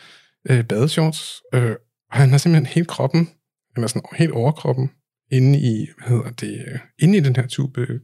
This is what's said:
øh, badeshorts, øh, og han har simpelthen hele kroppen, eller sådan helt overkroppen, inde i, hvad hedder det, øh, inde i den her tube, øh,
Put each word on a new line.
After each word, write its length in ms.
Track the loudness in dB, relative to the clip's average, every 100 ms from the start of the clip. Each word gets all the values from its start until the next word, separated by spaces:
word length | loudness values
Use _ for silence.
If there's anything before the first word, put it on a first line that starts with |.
| -20 -20 _ _ 0
øh, 140 | 0
badeshorts, 800 | 0 0 0 0 0 -2 -12 -18 _
øh, 220 | 0 0 -4 _ _ _
og 60 | 2
han 120 | 4
har 80 | 4
simpelthen 280 | 4 2 2
hele 120 | -2 -2
kroppen, 440 | -4 -2 0 -2 _ _ _ _ -6
eller 120 | -6
sådan 140 | -6 -4
helt 200 | -2 0
overkroppen, 580 | 0 -2 -2 -2 -2 -4 -6 _ _ -2
inde 280 | 2 4 4
i, 280 | 0 -2 -6 -8
hvad 100 | -2
hedder 220 | -2 -4
det, 340 | -10 -12 -10 -12
øh, 100 | -14 -14 0
inde 200 | 4 4
i 20 |
den 160 | 2 0
her 100 | -2
tube, 340 | -4 -6 -6
øh, 200 | -8 -8